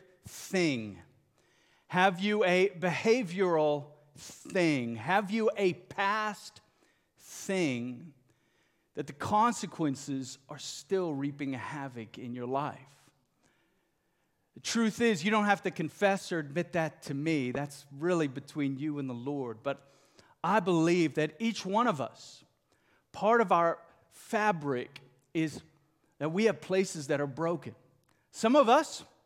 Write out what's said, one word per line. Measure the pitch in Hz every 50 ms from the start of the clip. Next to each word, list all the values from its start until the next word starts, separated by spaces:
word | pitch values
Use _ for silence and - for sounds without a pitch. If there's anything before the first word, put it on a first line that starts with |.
| - _ _ _ -
thing? | - - - - - - 185 175 156 139 117 110 104 98 92 87 _ _ _ _ _ _ _ _ _ _ _ _ _ _ _ _
Have | - - 180 185 196 180 170
you | 190 208 208 208 202
a | 180 180 185 185 202 185 170
behavioral | 165 180 160 131 - 226 226 254 240 165 170 190 196 180 170 156 151 151 147 147 139 - - - _ _ _ -
thing? | - - - - - - - 190 175 160 151 131 120 117 117
Have | 113 110 147 185 208 214 185
you | 208 226 220 226 -
a | 202 202 185 170
past | - - - - - - 196 208 220 214 214 202 - - - - - _ _ _ _ _ _ _ _ _ _ _
thing | _ - - - - - - 196 190 180 147 127 120 120 127 123 120 117 175 - _ _ _ _ _ _ _ _ _ _ _ _ _ _ _ -
that | - 151
the | 143 139
consequences | - - - 208 214 220 240 220 - - 180 - - 165 147 135 135 - - 139 135 131 123 - - _ -
are | 143 139
still | - - - - - - 196 190 180 170 147
reaping | 135 139 143 143 139 143 135 135
havoc | 123 104 - 151 151 139 139 120 120 110 107 - -
in | - 120 123
your | 123 123
life? | 123 131 135 147 139 - - - - - _ _ _ _ _ _ _ _ _ _ _ _ _ _ _ _ _ _ _ _ _ _ _ _ _ _ _ _ _ _ _ -
The | - -
truth | - - 233 226 220 - -
is, | 233 233 214 151 151
you | 208
don't | 214 214 208
have | 208 202 190 -
to | 185
confess | - - 170 143 - - 208 196 196 190 - - 180
or | 165
admit | 151 143 139 175 170 175 -
that | 170 160 156 - - -
to | - 143
me. | 139 147 160 160 147 127 123 120
That's | 135 143 143 - - - - 139
really | 139 151 180 185 170 156
between | 143 127 139 139 - - 156 143 139 139
you | 131 147 156 147 143
and | 139 131
the | 123
Lord. | 117 120 139 147 143 131 120 110 107 110
But | 139 139 - - _ _ _ _ _ _ - - _ _ _ -
I | 165 196 220
believe | 175 190 180 165 160 170 175 180 165 151 127
that | 151 151 151 - -
each | 226 226 214 - -
one | 190 196 214 240
of | 247 190 135
us, | 127 113 - - - - - - - _ _ _ _ _ _ _ _ _ _ _ _ _ -
part | - - 208 233 233
of | 226 180 190
our | 170 170 170 165 - - - _ _ _ _
fabric | _ - - - - 214 214 214 202 160 147 143 135 123 123 - - - - - _ _ _ _ -
is | 165 160 156 - - - _ _ _ _ _ _ _ _ _ _ -
that | 143 156
we | 160 190 220
have | 220 185 -
places | - - 185 190 196 185 - 165 143
that | 135 151 139
are | 147 143
broken. | 127 135 165 165 175 147 - 117 107 - _ _ _ _ _ _ _ _ _ _ -
Some | - - 226 254
of | 302 269 214
us | 247 302 320 - - - - - _ _ _